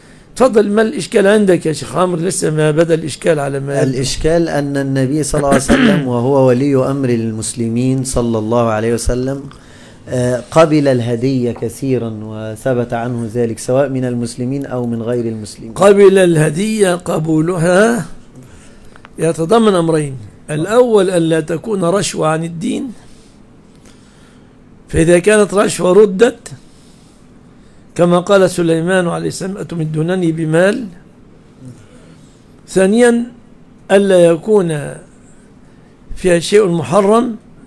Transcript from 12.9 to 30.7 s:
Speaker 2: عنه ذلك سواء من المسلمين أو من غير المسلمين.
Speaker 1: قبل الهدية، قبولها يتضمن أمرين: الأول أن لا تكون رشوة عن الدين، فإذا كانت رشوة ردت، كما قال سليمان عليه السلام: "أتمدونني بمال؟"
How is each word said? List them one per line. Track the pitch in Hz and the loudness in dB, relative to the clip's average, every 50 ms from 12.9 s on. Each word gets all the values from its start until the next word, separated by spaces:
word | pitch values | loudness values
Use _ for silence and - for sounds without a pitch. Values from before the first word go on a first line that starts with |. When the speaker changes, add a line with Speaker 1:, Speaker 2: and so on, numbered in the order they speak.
| 123 | -4
Speaker 2:
عنه | 117 117 127 120 117 117 107 107 | -6 -4 -4 -4 -6 -6 -6 -4
ذلك | 120 120 113 113 - | -4 -2 -4 -4 -6
سواء | - - 127 135 143 131 | -4 -2 0 0 0 0
من | 135 131 127 | -2 -4 -4
المسلمين | 123 123 120 120 117 - - 123 123 139 143 139 | -4 -4 -4 -6 -6 -6 -8 -6 -6 -6 -6 -6
أو | - 123 123 123 | -6 -6 -6 -4
من | 120 117 117 110 | -4 -6 -6 -4
غير | 113 123 120 113 | -4 -4 -4 -4
المسلمين. | 113 113 110 104 - - - 120 113 110 | -4 -6 -8 -10 -14 -16 -16 -16 -12 -4
Speaker 1:
قبل | 143 185 202 196 196 202 190 190 190 | 2 4 4 6 8 8 6 8 6
الهدية، | 185 175 170 151 151 160 147 165 208 214 220 214 202 180 175 | 4 4 4 2 2 0 0 -2 -4 -2 0 0 0 0 0
قبولها | 175 - 170 170 160 156 160 160 156 156 170 190 170 160 180 180 190 214 233 240 220 151 - - - - - - - - - - - - - - - - - - - - - - - | -2 -4 -6 -4 -4 -2 -2 0 0 0 0 -2 0 0 2 4 4 4 2 2 -2 -6 -8 -12 -18 -20 -20 -20 -20 -20 -20 -20 -20 -20 -20 -20 -20 -20 -20 -20 -20 -20 -20 -8 -4
يتضمن | 160 165 165 160 165 165 220 233 220 214 190 | -2 -2 -2 -2 -2 2 2 4 4 4 2
أمرين: | 175 165 160 160 156 151 143 131 123 107 98 - - - - | 2 2 0 0 -2 -2 -4 -8 -12 -14 -18 -20 -20 -10 -8
الأول | 151 156 160 196 220 247 254 240 220 202 185 185 | -6 -4 -4 0 2 2 4 4 4 2 2 2
أن | 180 175 165 | 2 0 0
لا | 160 165 160 | 2 0 -2
تكون | 156 160 170 160 - 233 214 190 175 | -2 -4 -6 -8 -6 -6 -4 -2 -2
رشوة | 170 185 202 180 - - 165 156 156 | 0 0 0 -2 -4 -4 -2 -2 -2
عن | 160 160 165 | -2 -2 -4
الدين، | 170 170 160 190 254 269 - 294 254 196 - - - - - - - - - - - - - - _ - - - - - - - - _ - - - - - - - _ - - - - - - - | -8 -10 -8 -6 -6 -4 -6 -6 -10 -12 -16 -20 -20 -20 -20 -20 -20 -20 -20 -20 -20 -20 -20 -20 _ -20 -20 -20 -20 -20 -20 -20 -20 _ -20 -20 -20 -20 -20 -20 -20 _ -20 -20 -20 -20 -20 -14 -6
فإذا | - 156 165 165 175 175 | -2 0 2 4 2 2
كانت | 175 208 214 214 208 - 180 | 4 2 4 4 2 2 2
رشوة | 196 220 - - - 175 180 180 | 0 0 0 -2 -2 0 2 6
ردت، | 202 214 196 185 185 233 254 - - - - - - - - - - - - - - - - - - - - - - - - - - - - - - - - - | 6 4 4 4 2 2 2 0 -4 -16 -18 -18 -18 -20 -20 -20 -20 -20 -20 -20 -20 -20 -20 -20 -20 -20 -20 -20 -20 -20 -20 -20 -20 -20 -20 -20 -20 -20 -14 -2
كما | - 175 175 175 180 | 0 2 2 2 0
قال | 180 202 202 196 190 175 | 2 2 2 4 4 2
سليمان | 180 175 175 165 165 160 165 180 190 185 175 170 | 0 0 0 0 0 0 0 0 0 0 0 -2
عليه | 170 165 170 160 | -4 -4 -6 -6
السلام: | - - 170 190 196 | -8 -6 -8 -10 -8
"أتمدونني | 208 175 - 170 170 156 156 156 151 156 170 185 190 175 165 160 | -10 -10 -10 -8 -6 -6 -4 -4 -4 -2 -2 -2 -2 -2 -2 -2
بمال؟" | 165 165 156 156 170 185 196 | -2 -4 0 2 2 2 2